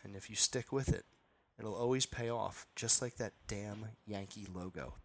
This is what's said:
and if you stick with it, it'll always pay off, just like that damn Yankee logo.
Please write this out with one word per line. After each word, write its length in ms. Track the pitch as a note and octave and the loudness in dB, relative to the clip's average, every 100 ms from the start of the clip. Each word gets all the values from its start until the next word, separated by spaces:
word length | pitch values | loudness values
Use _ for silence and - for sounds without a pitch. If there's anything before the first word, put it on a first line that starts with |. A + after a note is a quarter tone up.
and 120 | G2+ G2 | -12 -10
if 140 | - | -2
you 60 | G#2+ | 4
stick 340 | - B2+ - | 4 4 0
with 180 | C3+ C3 | 0 2
it, 160 | - - _ _ _ _ - | 0 -2 _ _ _ _ -8
it'll 180 | A2 G2 | -4 0
always 300 | B2 B2+ - | 4 4 2
pay 240 | - A#2 | 0 -2
off, 380 | A#2 G2 - - - | 0 -2 -4 -12 -2
just 260 | A2+ - | 6 6
like 140 | B2 - | 4 -2
that 160 | A2 - - | -4 -4 -8
damn 400 | G#2 G#2 G#2 G#2+ G#2+ - | -6 -6 -6 -8 -10 -8
Yankee 400 | G2+ G2 A2 F#2+ | -6 -6 -10 -8
logo. 400 | F#2 F#2 E2 B1+ - | -6 -6 -6 -8 -10